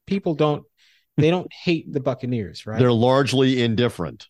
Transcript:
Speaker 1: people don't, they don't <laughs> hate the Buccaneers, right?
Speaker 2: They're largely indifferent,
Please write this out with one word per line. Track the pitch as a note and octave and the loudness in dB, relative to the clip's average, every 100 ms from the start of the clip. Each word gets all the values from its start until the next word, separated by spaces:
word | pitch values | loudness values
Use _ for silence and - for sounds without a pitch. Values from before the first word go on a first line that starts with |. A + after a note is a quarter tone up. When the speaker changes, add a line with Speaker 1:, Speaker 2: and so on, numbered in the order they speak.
| - | -6
Speaker 1:
people | G3 F#3 | -4 -4
don't, | D3 D3+ D3 - _ _ _ _ - | 0 0 -2 -8 _ _ _ _ 0
they | D#3 | 2
don't | F3+ - | 0 -4
<laughs> | - | -8
hate | - E3 - | -4 -4 -4
the | D3 | -6
Buccaneers, | C3+ B2 B2 A#2+ F#2 - - | -4 -6 -4 -6 -6 -12 -6
right? | A2 | 0
Speaker 2:
They're | B2 | 2
largely | A#2 B2 C3+ C3 C3 C3 B2+ | 4 4 4 2 2 2 2
indifferent, | A#2 A2 A#2+ - D#2+ - | 0 2 0 -2 -8 -10